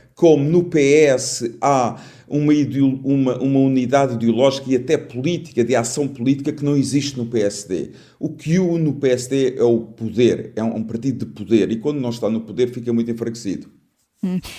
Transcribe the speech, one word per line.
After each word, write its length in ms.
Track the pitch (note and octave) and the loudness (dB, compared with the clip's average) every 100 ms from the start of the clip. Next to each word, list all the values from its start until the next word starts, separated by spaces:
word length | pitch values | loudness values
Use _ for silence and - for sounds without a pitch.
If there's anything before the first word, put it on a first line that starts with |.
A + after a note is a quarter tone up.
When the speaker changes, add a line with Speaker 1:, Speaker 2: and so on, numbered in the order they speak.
| - | -20
Speaker 1:
como 300 | - E3+ D3 | 2 4 6
no 220 | C#3+ F3 F3 | 4 2 2
P 140 | D#3+ C#3 D3+ D3 | 2 4 6 6
S 520 | B2+ - - A#2 - | 4 -2 -6 -6 -2
há 400 | C#3 C3+ A#2 A#2+ - - - | 2 2 0 -4 -14 -20 -6
uma 260 | D3 D3 | 0 2
ideo-, 460 | D3 C3 C3+ C3+ C3 | 2 2 2 0 0
uma, 340 | C3 C#3 B2+ - | 0 0 0 0
uma 220 | C3+ C#3 | 0 2
unidade 560 | C3+ C3 A#2+ C#3 C#3 A2+ | 4 2 2 2 0 0
ideológica 540 | A#2 A2+ C3+ C3+ B2+ | 0 4 2 2 0
e 60 | C3 | -2
até 220 | B2 D#3 | 0 -2
política, 680 | - A#2+ C#3+ E3+ - - | -2 -6 -4 -4 -4 -2
de 120 | A#2 B2 | 0 0
ação 320 | A#2 - C#3 | -2 -4 -4
política, 440 | - B2+ C3+ D#3 | -2 0 0 -2
que 140 | D3+ C#3+ | -4 0
não 100 | C#3+ | 0
existe 420 | A#2+ C#3 - B2+ | 2 0 -2 -6
no 80 | A#2 | -4
P 160 | A#2+ | -2
S 260 | G2+ - - | -2 -4 -6
D. 240 | F2 - - - _ | -6 -6 -14 -20 _
O 100 | - | -8
que 300 | - D3+ F3+ | -8 -2 0
une 240 | F3+ E3+ | 2 0
no 100 | D#3 C#3+ | -2 0
P 140 | C3+ | 0
S 200 | B2 B2+ | 0 0
D 260 | C3+ C3 - | 0 0 2
é 60 | |
o 160 | A#2+ A#2 | 2 2
poder, 720 | A2+ - A2+ F#2+ A#2 F2+ - - | -2 -10 -6 2 2 2 -4 -6
é 80 | |
um, 140 | A2+ A2 | -4 -4
um 60 | |
partido 420 | A2 A2+ C3+ A#2+ - | -6 -6 -6 -6 -8
de 60 | |
poder, 400 | - F#2+ A2 F#2 | -10 0 2 2
e 80 | A2+ | -2
quando 200 | D3 D3 | -4 -4
não 100 | A#2+ | -4
está 200 | A#2+ G#2+ | -4 -2
no 120 | A2 | -2
poder 260 | A2 G2+ B2 | -4 -2 -2
fica 200 | B2 A#2+ | -2 -4
muito 180 | A#2 A#2 | -2 -2
enfraquecido. 600 | A#2 A#2 A#2 G2+ E2+ - _ _ _ _ _ | -4 -6 -8 -8 -8 -10 _ _ _ _ _
Speaker 2:
Hum. 180 | F#3+ F#3 - | -6 -4 -8